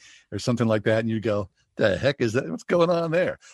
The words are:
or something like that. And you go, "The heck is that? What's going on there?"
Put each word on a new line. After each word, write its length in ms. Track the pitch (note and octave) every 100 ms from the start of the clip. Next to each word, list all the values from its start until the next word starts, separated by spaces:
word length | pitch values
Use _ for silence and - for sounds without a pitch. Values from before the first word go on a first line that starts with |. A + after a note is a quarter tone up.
| - - -
or 80 | G#2
something 300 | - A#2+ A2+
like 140 | A2 A2
that. 140 | A2
And 100 | A2+
you 100 | A2+
go, 300 | A2 G#2 G2 _ _ -
"The 220 | G#2+ F2+
heck 240 | B2+ -
is 100 | A#2+
that? 180 | A#2+ -
What's 140 | -
going 260 | - F3 E3+
on 220 | E3+ E3
there?" 280 | E3 D3 - -